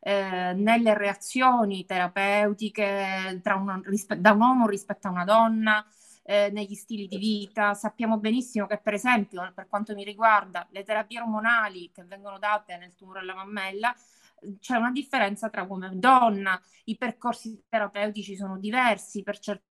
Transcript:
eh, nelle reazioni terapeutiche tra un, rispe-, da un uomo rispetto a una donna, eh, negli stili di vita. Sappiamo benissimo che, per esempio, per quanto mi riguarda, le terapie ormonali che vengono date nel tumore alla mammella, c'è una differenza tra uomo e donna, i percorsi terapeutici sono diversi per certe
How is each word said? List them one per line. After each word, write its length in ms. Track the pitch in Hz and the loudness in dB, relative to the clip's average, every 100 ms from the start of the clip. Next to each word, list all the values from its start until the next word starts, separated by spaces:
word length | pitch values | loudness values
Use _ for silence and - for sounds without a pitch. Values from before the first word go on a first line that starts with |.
eh, 520 | - 202 190 185 180 | 0 -2 0 -2 -2
nelle 420 | 185 208 233 233 208 | 0 2 4 4 2
reazioni 880 | 202 196 - 254 254 247 214 190 | 2 -4 -4 2 4 6 2 -2
terapeutiche 1600 | 175 185 180 180 196 208 208 208 214 - 202 196 196 190 190 185 | -4 -2 -2 0 2 2 2 0 -6 -2 -2 0 -2 -4 -4 -4
tra 140 | 180 196 | -2 -2
un, 260 | 196 190 | -2 -6
rispe-, 360 | 185 202 - 208 | -4 -4 -4 4
da 120 | 185 | 6
un 80 | 208 | 6
uomo 260 | 233 262 226 | 6 6 2
rispetto 400 | 202 - 202 196 | 0 -6 -8 -4
a 20 | |
una 140 | 180 | -4
donna, 600 | 175 220 226 220 220 214 214 _ _ - | 4 4 6 2 2 2 0 _ _ -20
eh, 280 | - 202 202 | -2 0 2
negli 220 | 208 196 | -2 -8
stili 320 | 208 - 220 196 | -10 -12 -10 -8
di 100 | 196 | -4
vita. 560 | 214 208 202 - 208 | -2 -2 -4 -2 0
Sappiamo 420 | 202 220 - 226 220 | 0 -6 -4 -2 0
benissimo 480 | 214 233 247 220 196 | 0 -2 -2 -4 -4
che, 120 | 208 | -4
per 160 | - | -4
esempio, 560 | 208 247 247 202 185 185 | -2 2 2 0 -6 -12
per 140 | 180 185 | -12 -8
quanto 260 | 208 214 | -6 -6
mi 100 | 208 | -10
riguarda, 600 | 202 202 226 208 196 180 175 | -10 2 4 4 2 -10 -10
le 140 | - | -14
terapie 360 | 208 214 214 233 | -4 -4 -4 -8
ormonali 680 | 233 214 220 233 214 185 175 | -6 -2 2 2 0 -6 -18
che 120 | - | -20
vengono 340 | 180 196 202 196 | -20 -18 -16 -8
date 380 | 208 208 180 175 | -2 -2 -4 -16
nel 160 | 180 | -16
tumore 260 | _ 190 190 | _ -16 -12
alla 140 | 185 | -12
mammella, 600 | 190 196 208 190 196 226 240 _ _ _ _ - 196 | -12 -10 -8 -8 -4 -4 -4 _ _ _ _ -18 -16
c'è 160 | - 247 | -4 0
una 140 | 233 | 0
differenza 560 | 254 277 262 202 208 220 | -2 -4 0 0 -2 -8
tra 140 | - | -8
uomo 240 | 190 190 185 | -8 -8 -10
e 40 | |
donna, 680 | 185 247 262 233 202 196 185 _ _ | 0 6 8 6 2 -2 -4 _ _
i 120 | - 214 | -10 -6
percorsi 680 | 247 - 247 226 226 220 _ | -6 -4 -6 -6 -8 -16 _
terapeutici 680 | 226 202 202 208 208 196 190 | -2 -2 -2 -4 -4 -10 -8
sono 220 | 196 190 | -8 -8
diversi 640 | 202 240 247 196 - 208 | -4 2 2 2 -4 -10
per 160 | 196 202 | -8 -8
certe 260 | - 196 _ | -6 -10 _